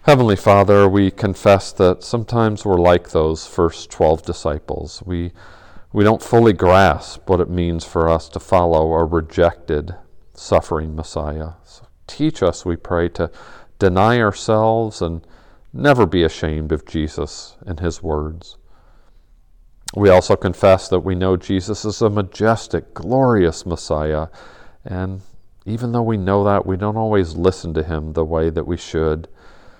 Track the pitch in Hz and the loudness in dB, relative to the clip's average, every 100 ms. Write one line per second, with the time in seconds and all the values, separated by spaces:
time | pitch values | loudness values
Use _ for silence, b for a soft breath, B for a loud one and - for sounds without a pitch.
0 | - 139 117 98 - 101 98 101 101 101 | 4 4 4 4 4 6 6 6 6 4
1 | 95 - 104 92 107 98 - - 92 92 | 2 0 -4 0 2 2 2 2 2 2
2 | - 120 107 117 110 107 104 90 87 87 | -4 -6 -4 -2 0 -2 0 4 4 4
3 | - - 78 80 - - 82 - - - | 0 -2 -2 -4 -8 0 0 -2 -18 0
4 | 80 80 - 85 82 73 - - 78 - | 2 2 -4 -8 -6 -6 -8 -10 -10 -14
5 | 90 87 87 B B B B B B 107 | -8 -6 -8 B B B B B B 2
6 | 104 117 - 117 117 92 90 92 95 73 | 2 2 2 4 4 4 4 6 4 2
7 | - - - 90 87 90 87 82 - 90 | -6 -14 -2 0 0 -2 -2 -4 -4 -2
8 | 82 82 - - - 95 87 80 80 82 | 2 0 -2 -16 0 2 4 2 2 0
9 | 82 82 78 - 85 - - 76 82 - | 0 -2 -4 0 0 0 -6 -6 -6 -16
10 | - - - - - 85 - 80 78 78 | -20 -20 -20 -20 -2 -2 0 -6 -6 -10
11 | 78 78 76 76 80 82 _ - - _ | -10 -8 -8 -8 -12 -16 _ -20 -20 _
12 | - - 151 - 90 - 90 82 - 87 | -20 -4 -4 0 -2 -2 -8 -8 -4 -2
13 | 85 - 82 B B B B - 95 92 | -2 -4 -8 B B B B -2 0 4
14 | 107 120 107 98 - 110 110 113 113 - | 2 2 0 -2 -2 0 2 0 -4 -6
15 | 85 82 b b b b b 123 139 127 | -6 -8 b b b b b -2 2 4
16 | 95 90 82 - 82 78 78 78 - 82 | 2 2 0 0 -6 -6 -4 -6 -4 -6
17 | 76 - 76 - - - - 80 85 - | -6 -6 -10 -12 -20 -20 -14 -6 -6 -6
18 | 82 76 78 82 - - _ - _ - | -6 -6 -6 -12 -20 -20 _ -20 _ -20
19 | _ - _ _ _ _ _ _ - - | _ -20 _ _ _ _ _ _ -12 2
20 | 101 92 - 98 98 87 98 95 - 90 | 6 6 4 0 0 2 4 4 2 -2
21 | 92 90 92 90 - 95 92 104 107 98 | 0 -2 0 0 -2 -4 -4 -6 -6 -2
22 | 113 104 95 - 107 113 - 82 - - | 0 0 -6 -2 0 0 -4 -8 -8 -14
23 | 87 131 131 110 85 - 90 82 - 76 | -4 0 2 4 2 -2 -8 -10 -4 -4
24 | 76 76 80 B B B B B - 90 | -2 -4 -6 B B B B B -12 -8
25 | 95 95 - - - _ - 113 120 117 | -8 -10 -16 -20 -20 _ -10 -8 -4 -2
26 | 113 110 92 101 101 101 92 92 104 107 | -2 -2 0 0 2 0 -2 -4 -4 -4
27 | 110 104 82 80 90 - 85 80 78 78 | 0 0 0 0 -2 -2 -6 -6 -4 -6
28 | 78 78 80 80 82 80 78 85 - 82 | -6 -6 -2 -2 -2 -4 -6 -8 -6 -4
29 | 78 78 - b b b b | -2 -4 -8 b b b b